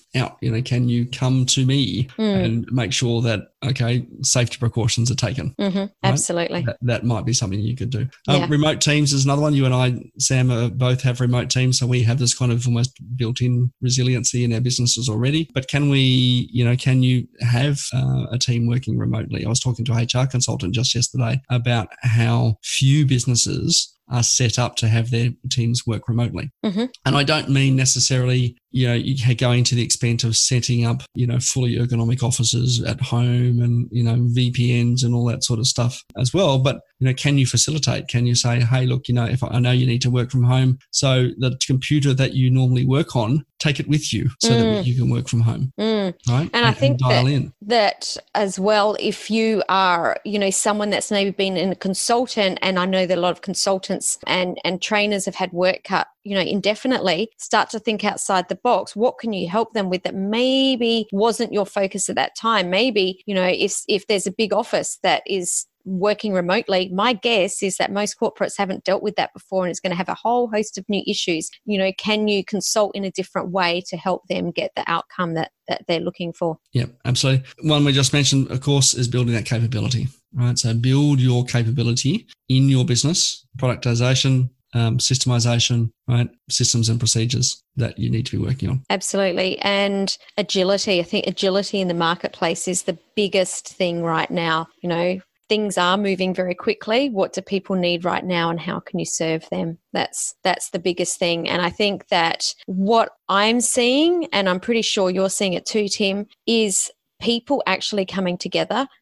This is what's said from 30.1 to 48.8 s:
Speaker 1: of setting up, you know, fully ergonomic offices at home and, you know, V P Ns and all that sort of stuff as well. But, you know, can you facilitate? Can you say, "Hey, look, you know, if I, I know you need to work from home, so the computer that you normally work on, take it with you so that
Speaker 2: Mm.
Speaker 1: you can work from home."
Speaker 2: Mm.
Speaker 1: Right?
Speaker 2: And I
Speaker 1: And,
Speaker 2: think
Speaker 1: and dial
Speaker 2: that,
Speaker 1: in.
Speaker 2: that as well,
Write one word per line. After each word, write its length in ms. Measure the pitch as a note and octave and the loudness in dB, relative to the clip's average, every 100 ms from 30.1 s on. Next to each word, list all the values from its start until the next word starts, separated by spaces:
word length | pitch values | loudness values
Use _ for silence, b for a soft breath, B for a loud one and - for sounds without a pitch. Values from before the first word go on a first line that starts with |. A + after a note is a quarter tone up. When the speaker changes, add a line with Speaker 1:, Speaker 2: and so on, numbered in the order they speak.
| A#2 | 0
Speaker 1:
of 140 | A#2 A2 | 0 2
setting 480 | - B2+ - A#2+ | 2 2 2 2
up, 180 | A#2 B2+ - - | 2 -2 -6 -2
you 100 | A#2+ | 0
know, 140 | B2 | 0
fully 340 | - C3+ B2 | 0 0 0
ergonomic 480 | A#2 B2 A#2 A#2 C3 | 0 0 0 0 0
offices 580 | A#2 - A2+ A#2+ B2+ A#2 | 0 0 0 2 0 0
at 160 | A2+ - | -2 -4
home 600 | B2+ A#2+ B2 B2 B2 A#2+ | -2 2 2 2 2 2
and, 280 | A#2+ A#2+ B2 | 2 2 0
you 140 | A#2+ | 0
know, 120 | A#2 A#2+ A#2+ | 2 2 2
V 240 | B2 B2 | 2 2
P 280 | A#2+ A#2+ A#2+ | 2 2 2
Ns 220 | A#2+ B2 | 2 2
and 100 | A#2+ | 2
all 120 | A#2+ | 2
that 180 | A#2+ B2 | 0 0
sort 160 | - A2+ | -2 0
of 80 | B2 | 0
stuff 380 | - B2 - - - | 0 -2 -4 -10 -4
as 160 | B2+ | 0
well. 280 | F3 E3+ C3+ | 2 2 4
But, 220 | C3+ A#2+ - - | 2 -2 -8 -2
you 60 | C3 | 0
know, 60 | |
can 220 | B2+ C#3+ C#3 | 0 2 2
you 100 | B2+ | 2
facilitate? 600 | A#2 - D3+ - A2 - | 2 0 0 -2 -2 -2
Can 200 | A#2+ A#2+ | 0 2
you 100 | A#2+ | 2
say, 240 | B2 A#2+ | 2 2
"Hey, 260 | A#2 C3 B2+ | 2 2 2
look, 220 | B2+ - | 0 0
you 60 | |
know, 100 | B2 | 0
if 180 | A#2 B2+ | 0 -2
I, 60 | - | 0
I 100 | B2+ | 0
know 140 | B2 | 2
you 140 | B2 B2+ | 4 2
need 160 | A#2+ | 2
to 80 | B2+ | 2
work 200 | B2 A#2 | 0 0
from 140 | C3 | 2
home, 340 | B2 B2+ C3 B2+ b | 4 4 4 0 b
so 380 | - C#3 B2+ B2 - | 0 2 2 2 0
the 200 | B2+ B2+ - | -2 -2 0
computer 480 | C3 - D3 C3+ | 0 0 2 2
that 200 | C3 C3 | 2 0
you 140 | C3+ B2+ | 2 4
normally 360 | C3 B2+ B2+ C3 | 4 4 2 2
work 300 | C#3 E3 B2 | 2 0 0
on, 280 | A2 C#3+ - - | 0 0 -2 -4
take 220 | D3+ C3+ | -2 0
it 80 | - | 0
with 240 | D3+ - | -2 0
you 160 | A2+ - - | -2 -2 0
so 140 | A3+ | 2
that 100 | A3+ | 4
Speaker 2:
Mm. 220 | A3+ G#3 B2+ | 4 2 0
Speaker 1:
you 80 | |
can 160 | B2 B2 | 2 2
work 180 | A#2+ B2 | 0 0
from 120 | A#2 | 2
home." 320 | A#2 A#2 C3 - | 2 0 -4 -2
Speaker 2:
Mm. 360 | G#3+ G#3+ F#3+ - B2+ | -2 0 -2 -4 -2
Speaker 1:
Right? 200 | B2+ F3 | 0 0
Speaker 2:
And 100 | A#3 | 2
I 40 | A#3 | 2
Speaker 1:
And, 80 | - | 4
Speaker 2:
think 160 | C4+ | 0
Speaker 1:
and 60 | B2 | 2
dial 240 | B2+ A#2 | 2 2
Speaker 2:
that, 60 | B2+ | 2
Speaker 1:
in. 220 | C#3+ - - | 0 -2 -8
Speaker 2:
that 540 | G#3 A#3 G3+ - - - - | -2 2 2 0 -8 -12 -6
as 240 | - G3 F#3+ | -2 -2 0
well, 380 | G3 G#3+ | 2 4